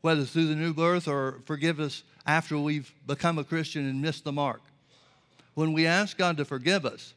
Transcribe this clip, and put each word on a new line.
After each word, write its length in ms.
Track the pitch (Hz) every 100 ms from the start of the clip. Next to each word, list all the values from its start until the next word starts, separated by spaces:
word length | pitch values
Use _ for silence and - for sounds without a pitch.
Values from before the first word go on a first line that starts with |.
whether 220 | 165 156
through 240 | 131 165 160
the 80 | 156
new 180 | 165
birth 340 | 156 165 175 165
or 340 | 139 135 131 -
forgive 340 | 151 165 151
us 220 | 151 - - _ -
after 320 | 156 - 151
we've 340 | 147 151 131 _ -
become 320 | 139 170 165
a 60 |
Christian 440 | 143 165 156 156 139
and 140 | 135
missed 220 | 156 143
the 80 | 151
mark, 300 | 143 143 110 _ _ _ _ _ _ _ _ _
when 200 | - 160
we 120 | 156 165
ask 320 | 175 202 -
God 200 | 180 156
to 80 | 143
forgive 380 | 135 131 196
us 300 | 135 - -